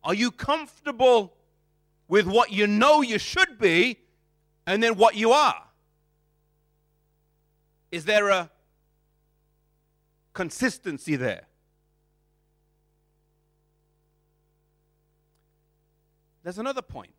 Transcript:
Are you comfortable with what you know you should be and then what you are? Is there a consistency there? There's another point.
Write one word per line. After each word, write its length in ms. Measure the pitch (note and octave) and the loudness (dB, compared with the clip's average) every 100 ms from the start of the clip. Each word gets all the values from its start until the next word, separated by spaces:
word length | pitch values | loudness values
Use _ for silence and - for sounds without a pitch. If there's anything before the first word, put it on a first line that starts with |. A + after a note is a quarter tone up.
Are 100 | D#3 | -4
you 180 | G3+ A#3+ | -4 -4
comfortable 1040 | - - D#4 D4 _ D4 A#3 B3+ A#3+ F#3+ _ _ _ _ _ _ _ _ | -6 -6 -6 -6 _ -12 2 4 4 0 _ _ _ _ _ _ _ _
with 200 | G3 F#3 | 0 2
what 240 | A3 B3 | 0 0
you 140 | G3 | 0
know 360 | G#3 G#3 C4+ D4+ | 0 2 4 4
you 180 | B3 G#3+ | 2 -4
should 400 | - F4+ F#4 A#3 | -4 0 0 0
be 400 | G3+ E3 A#3+ A3 _ _ _ _ _ _ | 0 2 0 -4 _ _ _ _ _ _
and 160 | - G3+ | -6 -2
then 140 | A#3 | -2
what 200 | G3+ A3+ | 4 2
you 160 | G#3 A3+ | 4 2
are? 320 | C#4 C4+ E2 - _ _ _ _ _ _ _ _ _ _ _ _ _ _ _ _ _ _ _ _ _ _ | 4 2 -2 -14 _ _ _ _ _ _ _ _ _ _ _ _ _ _ _ _ _ _ _ _ _ _
Is 140 | E3+ | -10
there 240 | D#3+ G#3 G3+ | -2 0 2
a 200 | F#3+ E3+ _ _ _ _ _ _ _ _ _ _ _ _ _ _ _ _ _ _ | -2 -2 _ _ _ _ _ _ _ _ _ _ _ _ _ _ _ _ _ _
consistency 840 | - F3 - B3+ - F#3+ C#3+ - C#3+ | -10 -10 -4 -6 -6 -12 -12 -6 -4
there? 300 | B2+ F2 _ _ _ _ _ _ _ _ _ _ _ _ _ _ _ _ _ _ _ _ _ _ _ _ _ _ _ _ _ _ _ _ _ _ _ _ _ _ _ _ _ _ _ _ _ _ _ _ _ _ | -4 -8 _ _ _ _ _ _ _ _ _ _ _ _ _ _ _ _ _ _ _ _ _ _ _ _ _ _ _ _ _ _ _ _ _ _ _ _ _ _ _ _ _ _ _ _ _ _ _ _ _ _
There's 160 | E3 F#3 | -14 -10
another 240 | B3+ C4 | -8 -8
point. 320 | - - F2+ | -12 -20 -20